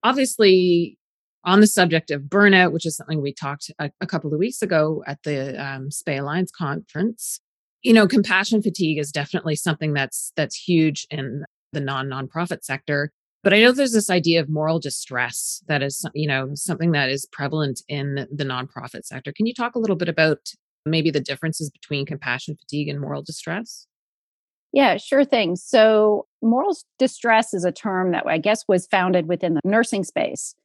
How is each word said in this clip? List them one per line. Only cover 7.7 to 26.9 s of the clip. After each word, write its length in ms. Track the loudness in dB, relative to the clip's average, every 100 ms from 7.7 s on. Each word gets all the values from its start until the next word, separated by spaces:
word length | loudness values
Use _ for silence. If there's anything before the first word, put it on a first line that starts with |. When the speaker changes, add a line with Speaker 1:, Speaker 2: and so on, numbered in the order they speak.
| _
Speaker 1:
you 100 | 4
know, 140 | 6 6
compassion 560 | 4 2 0 2 0
fatigue 360 | -2 -2 -2 -2
is 120 | -4
definitely 460 | -4 -4 -4 -4 -4
something 360 | -2 -2 -2
that's, 400 | -2 -4 -6 -10 -4
that's 200 | -4 -4
huge 500 | 0 2 2 0 -10
in 340 | -10 -8 -10 -14 _ _
the 80 | -8
non-nonprofit 840 | -6 -6 -6 -8 -8 -6 -4 -6
sector. 480 | -8 -10 -2 -2 -2 _ _ _
But 120 | 2
I 60 | 6
know 120 | 6
there's 220 | 6 2
this 160 | 2 2
idea 280 | 0 2 2
of 100 | 0
moral 280 | -2 -2 -2
distress 840 | -4 -10 -8 -4 -4 -4 -8 -10 -4
that 160 | -2
is, 220 | -2 -6 -8
you 160 | -6 -2
know, 220 | -2 -4
something 400 | -8 -6 -2 0
that 160 | 2 0
is 180 | -2 -8
prevalent 480 | -8 -4 -2 -4 -4 -8
in 380 | -6 -4 -6 -8
the 140 | -8
nonprofit 640 | -6 -6 -8 -12 -14 -14 -14
sector. 260 | -14 -14
Can 120 | -4 -4
you 80 |
talk 200 | -2 -6
a 40 | -4
little 180 | -2 -2
bit 140 | -2
about 400 | 2 2 2 -6 -20 _ _
maybe 260 | -2 0 2
the 100 | 0
differences 500 | -4 -6 -6 -6 -10
between 340 | _ -8 -6
compassion 500 | -6 -8 -6 -6 -8
fatigue 340 | -14 _ -8 -6
and 120 | -6
moral 220 | -8 -10
distress? 640 | -10 -14 -8 -8 -10 -18 _ _ _ _ _ _ _ _ _
Speaker 2:
Yeah, 240 | 2 4 2
sure 260 | 0 2
thing. 320 | 4 2 0 -2
So 680 | 2 6 6 6 4 2 -4 _
moral 300 | 0 2 0
s-, 120 | -4 -8